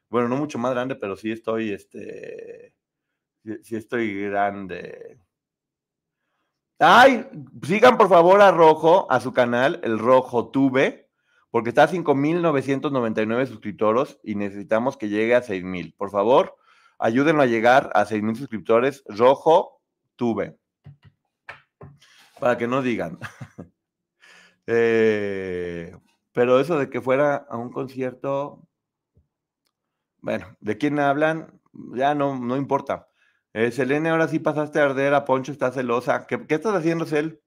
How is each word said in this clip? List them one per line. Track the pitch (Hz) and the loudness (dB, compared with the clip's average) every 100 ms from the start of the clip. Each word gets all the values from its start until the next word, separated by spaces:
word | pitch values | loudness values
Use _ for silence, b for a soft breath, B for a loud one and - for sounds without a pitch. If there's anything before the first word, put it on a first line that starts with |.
| _ | _
Bueno, | 117 120 | -4 -2
no | 135 | -4
mucho | 147 120 | -6 -6
más | 127 | -4
grande, | 123 131 131 | -4 -6 -8
pero | 101 | -10
sí | 95 110 | -8 -8
estoy, | 113 - 113 110 | -8 -6 -6 -6
este, | 95 _ 110 101 - - - - - - _ _ _ _ _ _ _ | -8 _ -18 -16 -16 -16 -16 -18 -20 -20 _ _ _ _ _ _ _
sí, | 110 107 | -16 -16
sí | - 110 | -12 -12
estoy | 110 123 110 98 | -8 -6 -4 -6
grande. | 101 101 101 98 95 87 85 - - - _ _ _ _ _ _ _ _ _ _ _ _ _ _ _ - | -6 -2 -4 -4 -12 -14 -14 -18 -20 -20 _ _ _ _ _ _ _ _ _ _ _ _ _ _ _ 0
Ay, | 156 214 269 226 - 156 - 120 | 6 8 8 6 -4 -16 -20 -14
sigan, | 123 208 247 226 | -4 4 6 6
por | 190 | 6
favor, | 175 175 202 | 6 8 8
a | 196 | 6
Rojo, | 170 160 156 160 185 - | 8 6 6 4 4 2
a | 123 | -2
su | 127 | 0
canal, | 127 120 120 139 175 | 0 2 2 0 -2
El | 113 110 | -4 -2
Rojo | 117 127 127 120 - | 4 4 4 -4 -2
Tube, | 135 135 131 196 - _ _ _ _ _ | 0 2 2 0 -2 _ _ _ _ _
porque | 117 113 | -4 0
está | 131 | 2
a | 156 | 2
cinco | 175 - 135 | 2 0 0
mil | 147 175 | 0 0
novecientos | 170 139 123 139 147 | 0 0 -2 -4 -2
noventa | 135 113 107 | -2 -2 -2
y | 107 | -2
nueve | 120 131 | -2 -4
suscriptores | 110 104 85 107 117 151 - | -8 -14 -2 0 0 -2 -8
y | 107 | -10
necesitamos | 101 101 101 92 110 127 - | -6 -6 -10 -4 -2 -2 -6
que | 104 | -6
llegue | 104 113 120 | -2 0 0
a | |
seis | 123 95 | 0 -8
mil. | 92 90 82 - | -8 -10 -10 -12
Por | 101 | -6
favor, | 101 107 147 196 b b b b b | -2 2 2 0 b b b b b
ayúdenlo | 113 123 147 151 | -2 0 2 2
a | 127 | 2
llegar | 113 117 135 143 | 2 4 4 2
a | 98 104 | 0 0
seis | 107 | -2
mil | 107 | -4
suscriptores, | 113 139 107 98 113 135 139 - | -6 -10 -8 0 2 2 -4 -10
Rojo | 104 123 135 160 175 - _ _ _ _ _ | 2 4 4 4 2 2 _ _ _ _ _
Tube. | 120 101 87 - _ _ - - _ _ _ _ - - _ _ - _ b b b - | -4 -4 -6 -12 _ _ -20 -20 _ _ _ _ -20 -20 _ _ -20 _ b b b -4
Para | 123 117 | -2 0
que | 117 | -2
no | 135 | -2
digan. | 127 101 82 87 | -2 -4 -6 -10
<laughs> | 113 - - - 87 _ _ _ _ _ b b b b - | -18 -18 -20 -20 -20 _ _ _ _ _ b b b b -2
Eh, | 117 117 113 110 104 101 95 95 90 87 85 85 - _ _ _ | 0 2 4 2 2 -4 -6 -8 -8 -8 -10 -12 -18 _ _ _
pero | 117 123 127 | 0 4 4
eso | 143 156 | 2 -2
de | 131 | -4
que | 127 | -4
fuera | 127 135 147 139 - | -2 0 0 -2 -6
a | 117 | -12
un | 120 | -10
concierto, | 135 131 127 127 123 139 139 143 - _ _ _ _ _ _ _ _ _ _ _ _ _ _ _ _ | -10 -10 -8 -10 -8 -6 -6 -8 -14 _ _ _ _ _ _ _ _ _ _ _ _ _ _ _ _
bueno, | - 110 87 _ | -8 -8 -10 _
¿de | 104 107 | -8 -4
quién | 147 147 | -2 0
hablan? | 139 139 156 160 - _ _ - - | 0 0 -2 -4 -10 _ _ -20 -14
Ya | 117 139 | -4 -2
no, | 147 139 131 | 0 -2 -4
no | 120 135 | -4 -4
importa. | 131 135 - 90 - _ _ _ _ | -2 -4 -4 -10 -12 _ _ _ _
Eh, | 107 117 | -4 -2
Selene, | 123 127 147 165 | -2 -2 -2 0
ahora | 160 156 | 0 -2
sí | 156 | -2
pasaste | 160 147 147 156 | -2 -4 -4 0
a | 143 | 0
arder, | 131 139 | 0 0
a | 143 | 0
Poncho | 139 131 131 | 2 -2 -2
está | 139 131 | -4 -4
celosa. | 131 123 120 139 120 - | -4 -2 -2 -2 -4 -4
¿Qué, | 120 - | -8 -4
qué | 156 | -4
estás | 190 | -2
haciendo, | 190 160 165 151 | -2 -2 -4 -4
Cel? | 151 156 156 | -4 -4 -10